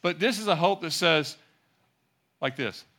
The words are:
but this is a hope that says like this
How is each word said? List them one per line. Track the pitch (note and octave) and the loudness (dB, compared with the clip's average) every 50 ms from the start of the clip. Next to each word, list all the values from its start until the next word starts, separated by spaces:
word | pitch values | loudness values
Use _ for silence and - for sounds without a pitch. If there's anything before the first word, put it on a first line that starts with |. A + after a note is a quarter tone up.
but | - F3+ F3 D#3 | -2 -2 -2 0
this | F#3 B3+ A#3+ G3 | 0 0 0 0
is | G#3+ | 0
a | G#3 F3 | 0 2
hope | D#3 E3+ F#3+ G3 G3 | 4 4 2 2 0
that | F3 D#3+ | -4 -6
says | D3 - F3 E3+ D#3+ D#3 D3 - - _ _ _ _ _ _ _ _ _ _ _ _ _ _ _ _ _ _ _ _ _ | -4 0 4 4 4 4 2 -2 -10 _ _ _ _ _ _ _ _ _ _ _ _ _ _ _ _ _ _ _ _ _
like | - C3+ C3 | -6 -6 -4
this | C3+ C3 G#2+ - - - _ _ | -4 -6 -6 -8 -10 -20 _ _